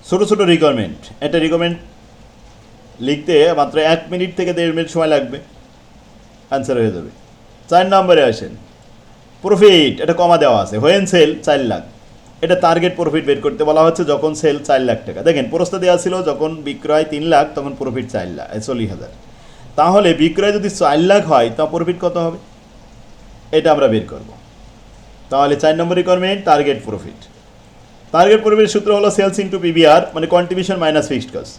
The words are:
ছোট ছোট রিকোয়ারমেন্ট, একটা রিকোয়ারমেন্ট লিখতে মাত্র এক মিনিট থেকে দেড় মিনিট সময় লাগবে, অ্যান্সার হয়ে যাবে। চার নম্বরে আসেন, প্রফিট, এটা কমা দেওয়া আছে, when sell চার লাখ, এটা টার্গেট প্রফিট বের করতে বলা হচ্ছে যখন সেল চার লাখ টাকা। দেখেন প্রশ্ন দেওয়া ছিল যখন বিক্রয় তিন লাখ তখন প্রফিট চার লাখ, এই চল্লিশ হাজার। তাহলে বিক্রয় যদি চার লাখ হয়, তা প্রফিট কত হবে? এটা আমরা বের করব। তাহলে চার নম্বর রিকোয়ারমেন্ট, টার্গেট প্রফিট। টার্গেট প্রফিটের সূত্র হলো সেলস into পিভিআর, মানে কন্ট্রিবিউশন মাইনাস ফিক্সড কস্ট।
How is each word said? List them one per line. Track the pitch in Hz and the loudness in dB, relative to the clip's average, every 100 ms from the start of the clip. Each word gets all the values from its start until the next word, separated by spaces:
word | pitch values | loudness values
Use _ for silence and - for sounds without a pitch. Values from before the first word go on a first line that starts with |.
| - | -2
ছোট | 185 202 | -2 0
ছোট | 208 190 | 0 2
রিকোয়ারমেন্ট, | 165 156 123 95 - - - 147 | 4 2 0 -6 -10 -20 -10 -4
একটা | 165 160 | -2 0
রিকোয়ারমেন্ট | 165 170 170 - - - - - - - - - - - - 123 | -2 -2 -6 -14 -20 -20 -20 -20 -20 -20 -20 -20 -20 -20 -10 -6
লিখতে | 147 151 156 160 156 | -4 0 2 4 2
মাত্র | 139 151 156 | 0 0 0
এক | 165 - | 0 -2
মিনিট | 180 180 - | -6 -6 -4
থেকে | 180 170 | -4 -2
দেড় | 170 160 | -2 -2
মিনিট | 160 165 | -4 -2
সময় | 160 147 | 0 0
লাগবে, | 127 135 - - - - - - - - - - - | -2 -12 -16 -20 -20 -20 -20 -20 -20 -20 -20 -20 -6
অ্যান্সার | 139 123 127 | -6 -2 -2
হয়ে | 110 90 | -2 -4
যাবে। | 73 - - - - - - | -12 -18 -20 -20 -20 -20 0
চার | 170 185 190 | 2 4 2
নম্বরে | 185 160 131 | 4 4 4
আসেন, | 107 85 - - - - - - - - - | 0 -10 -16 -20 -20 -20 -20 -20 -20 -20 -10
প্রফিট, | 190 196 208 180 143 - | -2 6 6 6 2 0
এটা | 156 170 | -2 0
কমা | 175 170 | 2 4
দেওয়া | 147 110 | 4 2
আছে, | 98 107 143 | 0 0 2
when | 196 190 | 2 2
sell | 175 156 160 - | 2 2 2 -2
চার | 139 120 | 0 0
লাখ, | 90 - - - - - - | -6 -8 -20 -20 -20 -20 -8
এটা | 160 180 175 | -2 2 2
টার্গেট | 170 175 175 | 2 0 -2
প্রফিট | 165 156 139 | -2 -2 -2
বের | 139 147 | -2 -2
করতে | 123 151 | -2 0
বলা | 156 160 | 4 2
হচ্ছে | 165 156 | 2 -2
যখন | 143 151 147 | -2 -2 -2
সেল | 156 147 147 | -2 -2 0
চার | 135 127 | 0 0
লাখ | 110 - | -4 -6
টাকা। | - 156 | -2 0
দেখেন | 151 120 | 0 -2
প্রশ্ন | 160 175 190 | -2 -2 0
দেওয়া | 180 180 | 2 2
ছিল | 185 185 156 | 0 -2 -4
যখন | 143 156 160 143 | -2 -4 -6 -10
বিক্রয় | 135 151 151 156 | -10 -2 0 0
তিন | 147 160 | -4 0
লাখ | 156 147 - | 2 2 -4
তখন | 139 120 | -10 -8
প্রফিট | 131 123 110 | -8 -8 -6
চার | 104 90 76 | -8 -8 -12
লাখ, | - 107 | -12 -12
এই | 110 | -8
চল্লিশ | 123 107 92 | -6 -6 -8
হাজার। | - - - - - - - - | -16 -20 -20 -20 -20 -20 -10 0
তাহলে | 160 196 190 151 | 2 4 2 2
বিক্রয় | 160 165 202 208 | 0 2 0 0
যদি | 196 - | -4 -2
চার | 156 151 175 | 0 2 4
লাখ | 202 160 | 2 4
হয়, | 139 117 113 | 2 2 -2
তা | 156 | -4
প্রফিট | 165 170 175 180 | -4 -4 -4 -4
কত | 175 165 | -4 -6
হবে? | 175 - - - - - - - - - - - 156 | -8 -20 -20 -20 -20 -20 -20 -20 -20 -20 -20 -2 0
এটা | 165 147 | 2 2
আমরা | 135 | 2
বের | 110 92 | 0 -4
করব। | 71 - - - - - - - - - - - | -16 -18 -20 -20 -20 -20 -20 -20 -20 -20 -20 -6
তাহলে | 139 143 143 | 0 0 2
চার | 156 160 | 0 0
নম্বর | 170 180 | 0 -2
রিকোয়ারমেন্ট, | 175 185 185 196 196 | 0 0 0 -4 2
টার্গেট | 147 143 123 113 | 2 2 -4 -6
প্রফিট। | 101 - - - - - - - - - - - | -12 -12 -20 -20 -20 -20 -20 -20 -20 -20 -20 -4
টার্গেট | 160 190 220 214 | 2 4 4 4
প্রফিটের | 214 214 208 | 2 2 0
সূত্র | 208 202 | 0 2
হলো | 202 190 | 2 0
সেলস | 196 202 | -2 -2
into | 190 185 170 | -6 -4 -2
পিভিআর, | 165 156 160 - | 4 6 6 2
মানে | 160 156 175 | -6 -2 0
কন্ট্রিবিউশন | 175 185 185 185 | 0 -4 -4 -2
মাইনাস | 156 151 147 | 0 -2 -2
ফিক্সড | 131 - 82 | -6 -6 -12
কস্ট। | - | -14